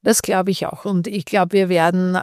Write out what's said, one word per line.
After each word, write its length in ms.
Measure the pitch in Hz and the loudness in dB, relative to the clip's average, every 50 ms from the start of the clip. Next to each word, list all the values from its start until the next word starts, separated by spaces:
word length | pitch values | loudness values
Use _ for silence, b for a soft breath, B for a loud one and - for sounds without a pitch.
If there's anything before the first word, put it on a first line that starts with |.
Das 200 | - 214 226 - | 0 0 -2 0
glaube 300 | - - 202 190 185 196 | -2 -2 -2 0 0 -2
ich 140 | 190 - 156 | -2 -2 -4
auch. 180 | - - - - | -8 -8 -8 -6
Und 240 | 202 196 180 170 | -2 -2 -2 -2
ich 160 | 214 202 202 160 | -2 -6 -8 -6
glaube, 300 | - - 208 180 175 208 | -2 0 0 0 2 2
wir 160 | 196 190 180 | 2 2 2
werden, 480 | 180 170 160 170 175 185 185 180 185 180 | 2 2 4 2 2 2 0 0 0 -2